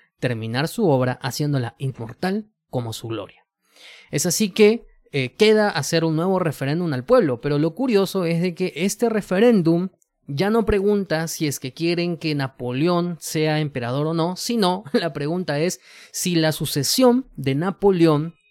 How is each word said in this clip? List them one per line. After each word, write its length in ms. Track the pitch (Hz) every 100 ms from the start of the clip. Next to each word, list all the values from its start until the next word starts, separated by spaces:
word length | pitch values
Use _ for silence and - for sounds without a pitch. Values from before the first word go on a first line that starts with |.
| _ _
terminar 500 | 127 117 113 120 160
su 200 | - 202
obra 300 | 131 127 120
haciéndola 520 | 135 - 147 139 117 -
inmortal 720 | 135 - 113 - 180 202 214 _ _
como 220 | 131 117
su 160 | 110 117
gloria. 380 | 110 95 _ _ _ _ _ - - -
Es 160 | 147 180
así 240 | - 214
que, 360 | 196 208 233 - _ _
eh, 220 | 143 127
queda 360 | _ 214 214 208
hacer 340 | 170 139 165
un 120 | 165 156
nuevo 220 | 180 185
referéndum 540 | 170 - 135 156 175
al 120 | 131
pueblo, 360 | 123 254 165 120
pero 180 | 147 147
lo 160 | 165
curioso 500 | 160 269 202 190 196
es 180 | 165 165
de 120 | 180
que 180 | 170 185 -
este 320 | 190 - 240
referéndum 840 | 220 - 185 240 220 160 170 185 _ _ _ -
ya 240 | 139 190
no 140 | 226
pregunta 640 | 226 208 196 208 190 160 160
si 180 | - 156
es 140 | 139
que 120 | 135
quieren 440 | - 165 175 175 170
que 180 | 160
Napoleón 840 | 147 135 _ 123 127 165 175 175 170
sea 400 | - 160 156 151
emperador 480 | 151 139 120 131 156
o 60 |
no, 220 | 170 165 180
sino 480 | - 233 185 185
<laughs> 80 | 220
la 200 | 240 170
pregunta 460 | 147 143 175 180 147
es 200 | 175 - - - -
si 220 | - 180
la 180 | 170 156
sucesión 760 | 151 147 151 131 - 254 247 - -
de 180 | 135
Napoleón, 800 | 135 180 - 202 185 165 147 160 - _